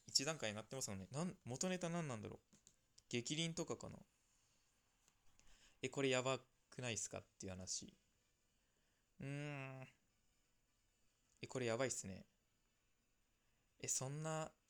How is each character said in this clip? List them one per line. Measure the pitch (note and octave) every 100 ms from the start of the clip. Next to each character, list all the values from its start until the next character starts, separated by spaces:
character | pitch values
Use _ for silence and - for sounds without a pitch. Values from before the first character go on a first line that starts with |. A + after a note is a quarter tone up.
| -
一 | -
段 | C#3 D#3
階 | A2
上 | G#2
が |
っ | A2
て | C3+
ま |
す | A#2+
も | G2
ん |
ね。 | F#2
な | C3+
ん、 | F3+ -
元 | - B2+ F#3
ネ | F#3
タ | E3+
何 | E3+ D#3
な | A#2
ん |
だ | G2+
ろ | -
う。 | _ - - _ _ - -
激 | A#2+ A#2 D#3
鱗 | E3
と | E3
か | D#3+ A#2
か | -
な。 | - - _ _ _ _ _ _ _ _ _ _ _ - - - - - -
え、 | B2+
こ | D3
れ | C#3
や | B2+
ば | B2+ C3 - _ -
く | -
な | B2
い |
っ | G#2+
す | -
か | G2
っ | - -
て | F#2+
い |
う |
話。 | F#2 F#2 - - - _ _ _ _ _ _ _ _ _ _ _ -
う |
ー | C3+
ん。 | C#3+ D3 C#3+ C3+ C3 C3 - _ _ _ _ _ _ _ _ _ _ _ _ _ _
え、 | -
こ | C3
れ | A#2+
や | A#2
ば |
い | C3
っ |
す | - G2
ね。 | F#2 - _ _ _ _ _ _ _ _ _ _ _ _ _ _ -
え、 | -
そ | - C3
ん | D3
な、 | D#3 D#3 D#3 - _